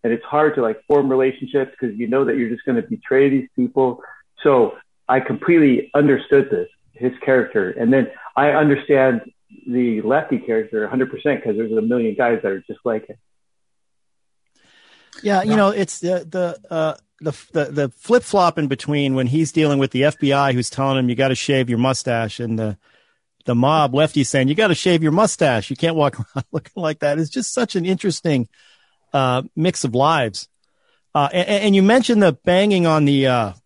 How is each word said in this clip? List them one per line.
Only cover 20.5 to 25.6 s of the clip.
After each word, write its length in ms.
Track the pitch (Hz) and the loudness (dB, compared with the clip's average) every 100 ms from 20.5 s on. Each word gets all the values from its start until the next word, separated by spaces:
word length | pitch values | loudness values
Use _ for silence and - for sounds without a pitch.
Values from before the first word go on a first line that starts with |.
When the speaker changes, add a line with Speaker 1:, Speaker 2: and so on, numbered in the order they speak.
Speaker 2:
who's 180 | 123 117 | 0 -4
telling 300 | - 135 135 | -4 -2 0
him, 100 | 123 | -2
"You 60 | 123 | 0
gotta 180 | 135 | 0
shave 360 | 131 - 135 123 | 0 0 0 0
your 100 | 117 | 0
mustache," 600 | 127 131 - 117 113 - | 0 -2 -2 -4 -4 -6
and 180 | 120 110 | -6 -4
the, 180 | 110 101 _ _ _ _ _ _ - | -4 -8 _ _ _ _ _ _ -4
the 100 | 120 | 0
mob, 400 | 131 156 143 131 | 2 2 2 2
Lefty's 340 | 156 147 131 | 0 0 0
saying, 200 | 139 131 | 0 0
"You 60 | 156 | 0
gotta 200 | 220 165 | 0 0
shave 260 | 185 170 | 2 2
your 120 | 156 | 2
mustache. 560 | 165 220 - 151 117 | 2 0 0 0 0